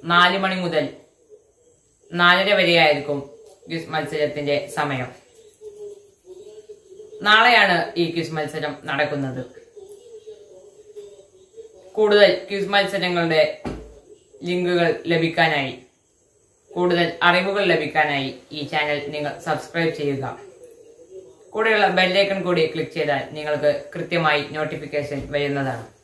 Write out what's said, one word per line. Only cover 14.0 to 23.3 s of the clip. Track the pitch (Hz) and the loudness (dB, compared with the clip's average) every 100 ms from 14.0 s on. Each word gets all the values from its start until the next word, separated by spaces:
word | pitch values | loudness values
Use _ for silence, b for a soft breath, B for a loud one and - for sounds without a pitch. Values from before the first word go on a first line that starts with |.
| _ - _ - 175 | _ -20 _ -12 -4
ലിങ്കുകൾ | 180 175 175 170 - 165 | -2 0 2 2 0 0
ലഭിക്കാനായി, | 165 165 165 160 151 131 - - _ _ _ _ _ _ _ _ 175 | 0 0 2 0 0 -4 -10 -20 _ _ _ _ _ _ _ _ -2
കൂടുതൽ | 180 175 165 - 175 | 0 2 0 2 2
അറിവുകൾ | 180 190 202 185 | 2 0 0 2
ലഭിക്കാനായി | 160 151 156 151 139 135 - _ 151 | 0 0 0 0 0 -4 -8 _ -10
ഈ | 139 | -6
ചാനൽ | 156 151 147 143 151 | -4 -2 -4 -4 -6
നിങ്ങൾ | 147 - 165 | -6 -6 -6
സബ്സ്ക്രൈബ് | 147 - 170 160 156 | -6 -4 -2 -2 -2
ചെയ്യുക. | 143 131 123 - - - - - - - - - - _ - | -4 -4 -6 -10 -18 -20 -20 -20 -20 -20 -20 -20 -20 _ -10
കൂടെയുള്ള | 208 220 214 190 180 | -2 2 4 4 4
ബെൽ | 185 190 | 2 2
ഐക്കൺ | 196 190 175 | 2 0 0
കൂടി | 170 156 | 2 0
ക്ലിക്ക് | 160 147 160 | -2 -6 -4
ചെയ്താൽ | 147 139 - | -2 -2 -4